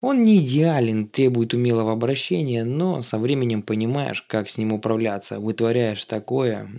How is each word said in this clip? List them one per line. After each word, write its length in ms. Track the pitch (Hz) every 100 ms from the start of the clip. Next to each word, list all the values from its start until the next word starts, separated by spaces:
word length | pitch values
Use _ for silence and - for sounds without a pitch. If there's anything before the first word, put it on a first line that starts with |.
Он 220 | 254 269
не 140 | 220 202
идеален, 680 | 131 143 165 147 113 110 107
требует 480 | - 131 120 113
умелого 380 | 120 123 113 110
обращения, 720 | 113 120 135 - 175 139 117
но 380 | 117 143 185 143
со 160 | 113 110
временем 440 | 123 139 123 107
понимаешь, 580 | 104 107 113 139 135 107
как 260 | - 110 98
с 100 | -
ним 140 | 110
управляться, 680 | 104 110 113 113 101 - 107
вытворяешь 680 | 107 107 113 123 113 104 -
такое, 640 | 110 - 131 123 104 104